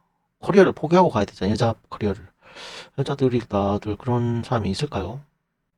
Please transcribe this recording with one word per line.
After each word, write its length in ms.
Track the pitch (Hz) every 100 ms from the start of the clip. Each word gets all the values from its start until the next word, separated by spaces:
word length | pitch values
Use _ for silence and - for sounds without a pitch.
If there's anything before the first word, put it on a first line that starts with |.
| _ _ _ _
커리어를 340 | - 196 185
포기하고 360 | - 156 180 175
가야 160 | 110 101
되잖아, 260 | - 92
여자 220 | 107 117 110 _
커리어를. 340 | - 104 95 - _ - - - - - -
여자들이 400 | 135 139 131 120 113
다들 480 | 101 98 101 107 101
그런 460 | 120 120 120 117
사람이 260 | - 127 98
있을까요? 520 | 98 147 107 95 131 - _ _ _ _